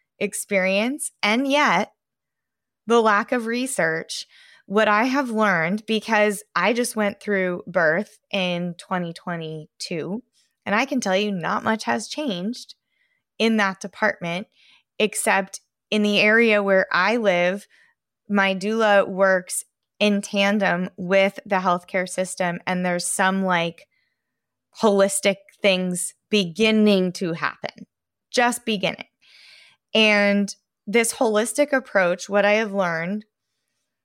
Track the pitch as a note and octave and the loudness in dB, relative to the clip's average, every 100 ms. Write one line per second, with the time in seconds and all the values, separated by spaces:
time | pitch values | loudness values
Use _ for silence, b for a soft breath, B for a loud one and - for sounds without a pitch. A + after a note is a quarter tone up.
0 | _ - G3+ - - G3 F#3 G3 A#3 D4 | _ -8 -6 -6 -4 0 0 0 -2 -4
1 | - - G#3 A3+ C#4 C#4+ C#4 F3+ A3 _ | -10 -4 -2 0 2 2 2 2 -2 _
2 | _ _ _ _ _ _ _ _ - A#3 | _ _ _ _ _ _ _ _ 0 2
3 | A3 G#3 A3+ B3 A3+ A#3+ C4 - D#3+ D#3+ | 4 2 0 -4 -2 -4 -4 -2 -2 -2
4 | - - - b b b - G3 G#3+ G#3 | -6 -12 -12 b b b -4 0 2 2
5 | B3+ C4+ B3+ A3 G#3+ F3 D#3+ G#3+ - A3 | 2 0 -2 0 2 2 0 -2 -2 -4
6 | G#3+ A3 G#3 F#3+ - - F#3+ A#3+ A#3+ A3 | 0 2 2 0 -6 -2 0 0 -2 -2
7 | G3+ - - G3+ F#3 F3 - F3+ D#3+ E3+ | -2 -4 -4 -2 0 -4 -4 0 2 2
8 | G#3+ _ _ G3+ F3+ F3 F3+ E3+ - F#3 | -2 _ _ -4 -2 -2 -6 -8 -6 -6
9 | E3+ E3+ - E3+ D#3+ D#3 D#3 - - E3+ | -6 -8 -10 -8 -8 -12 -16 -16 -10 -8
10 | D3 G#3+ - _ _ _ - G#3 C4+ C4+ | -6 -8 -12 _ _ _ -4 -2 -2 -2
11 | G3+ F#3+ G#3 F#3+ D#3+ G#3 A3 A3 - A#3 | 0 0 0 -4 -4 -4 -2 -2 -2 -4
12 | G#3+ - D4+ F3 G3 B3 - - _ _ | -6 -8 -6 -6 -6 -8 -14 -20 _ _
13 | _ _ _ - A3+ A3 G3 F#3 F#3+ - | _ _ _ -2 0 2 0 -4 -12 -2
14 | G#3+ - E3+ F3 A3 b b b _ - | -2 -2 -6 -8 -10 b b b _ -4
15 | G#3+ - A3 G3 F#3+ - - _ _ G#3 | -2 0 0 0 -2 -10 -20 _ _ 0
16 | G#3 G#3 G#3+ A3+ A#3 G#3 G3 F#3+ - E3+ | 2 2 4 4 4 4 4 2 2 0
17 | F#3+ A#3+ G#3 F3 F3 G3 - b b b | 0 0 2 2 0 -2 -8 b b b
18 | _ _ - G3+ G3 F#3+ G3 A3+ G#3+ G3+ | _ _ -4 0 0 0 -2 0 4 4
19 | - F#3 F#3+ F#3 F3+ - - _ _ - | 4 2 2 2 -2 -8 -10 _ _ -2
20 | G#3 G3+ G3+ G3+ G3 G#3 F#3+ F3 F3+ - | 0 0 0 0 2 2 0 0 -4 -6
21 | F3+ G3 G3 - G#3 F#3+ F#3 F3 - F#3+ | 0 2 2 0 -4 -2 0 0 -2 -6
22 | F3+ - F#3 - F3+ E3+ - F3+ F3+ F3 | -4 -4 -6 -4 -4 -4 -4 -2 -2 -2
23 | - - F#3+ F#3+ F#3+ F3 E3+ E3 _ _ | -4 0 0 2 0 0 -2 -6 _ _
24 | _ _ _ _ _ _ _ - A3 G3+ | _ _ _ _ _ _ _ -2 2 4
25 | G3 - G3+ F#3+ _ _ G3+ F#3 F#3 F3+ | 2 2 -2 -2 _ _ 0 2 0 -4
26 | - - _ G#3+ F3 E3 A3 A3 G#3+ G3 | -6 -12 _ 0 0 0 2 4 4 4
27 | F3+ F3 F3+ E3 D3+ - - - - _ | 2 -2 -6 -4 -6 -6 -12 -14 -20 _
28 | _ _ _ - A#3+ A#3+ - G#3 F3+ - | _ _ _ -2 0 -2 -4 -4 -4 -6
29 | - _ b b b b b b _ A3 | -14 _ b b b b b b _ 2
30 | G#3+ G#3 G3+ G3+ G3 - _ _ - A3+ | 4 4 4 2 0 -6 _ _ -2 0
31 | A3+ - A#3 G#3+ A#3 - C#4+ C4 B3+ G3 | 0 0 0 2 0 0 0 0 0 0
32 | F3+ F3+ - G3+ G3+ G#3+ A3 G3 F3+ E3 | 0 0 -2 0 2 2 0 -2 -2 -2
33 | E3+ G#3 - _ _ _ _ _ _ _ | -4 -6 -10 _ _ _ _ _ _ _